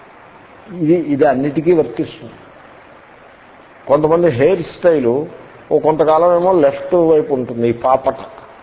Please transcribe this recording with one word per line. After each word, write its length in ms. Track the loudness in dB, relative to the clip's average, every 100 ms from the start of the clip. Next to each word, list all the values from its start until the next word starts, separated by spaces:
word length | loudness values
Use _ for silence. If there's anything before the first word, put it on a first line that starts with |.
| -20 -20 -20 -20 -20 -20 -18
ఇది, 200 | -6 0
ఇది 340 | 0 0 0 2
అన్నిటికీ 460 | 2 -2 -2 0
వర్తిస్తుంది. 600 | 0 0 -6 -10 -12 -20 -20 -20 -20 -20 -20 -20 -20 -20 -20 -20 -20 -20 -20 -20 -20 -2
కొంతమంది 400 | 0 2 2 2
హెయిర్ 340 | 2 0 0
స్టైల్ 640 | -6 -2 0 2 0 -2 -6 -14 -20 -20 -4
ఓ 80 | 0
కొంతకాలం 560 | 0 0 2 2 2 2
ఏమో 160 | 2
లెఫ్ట్ 440 | 2 2 0 -2 0
వైపు 380 | 4 2 2
ఉంటుంది, 360 | -4 -6 -4 -2
ఈ 20 |
పాపట, 440 | 0 0 0 -2 -6 -16 -20 -20 -20